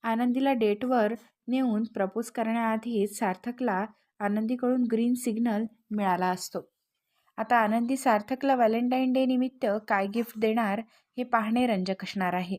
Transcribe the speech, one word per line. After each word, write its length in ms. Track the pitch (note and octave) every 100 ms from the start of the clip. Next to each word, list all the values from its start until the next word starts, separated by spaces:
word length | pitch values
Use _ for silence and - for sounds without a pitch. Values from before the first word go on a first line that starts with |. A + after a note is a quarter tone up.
आनंदीला 480 | A#3 A3+ B3 B3 C4+
डेटवर 600 | B3+ A3 G#3 B3 B3+ G#3 A#3 - _ -
नेऊन 360 | B3+ C4 G#3+
प्रपोज 460 | A3+ - G3 A3 A#3
करण्याआधीच 880 | - A3+ A3+ A3+ A3 A#3 A3+ G3+ G#3
सार्थकला 680 | G#3+ F#3 A#3+ B3 B3+ F#3+ G#3+ - _ _
आनंदीकडून 640 | G3+ G#3 A3 B3 B3 B3+
ग्रीन 320 | A#3+ A3+ A#3+
सिग्नल 500 | B3 - A3 A#3 G#3 A3+ _ _
मिळाला 360 | G#3 G3 F3+ F#3
असतो. 320 | F3+ - F3+ - _ _ _ _ _ _ -
आता 200 | A3 A#3+
आनंदी 400 | G#3+ A3+ A#3 C4+
सार्थकला 580 | C4+ G#3+ G#3+ C4 C#4
व्हॅलेंटाईन 580 | C4 A3+ A3+ B3 B3+ C4
डे 120 | B3+ C4
निमित्त 400 | B3+ B3+ - G#3+ G#3 G#3+
काय 180 | G3+ G3
गिफ्ट 320 | A3 A#3 A3
देणार 420 | A3 A3 A3 G#3 A3 _ _ -
हे 60 |
पाहणे 440 | B3 A#3 G#3+ A#3 B3
रंजक 380 | G3+ F#3 F#3+
असणार 280 | F#3 G3 F3+
आहे. 240 | F3+ F3+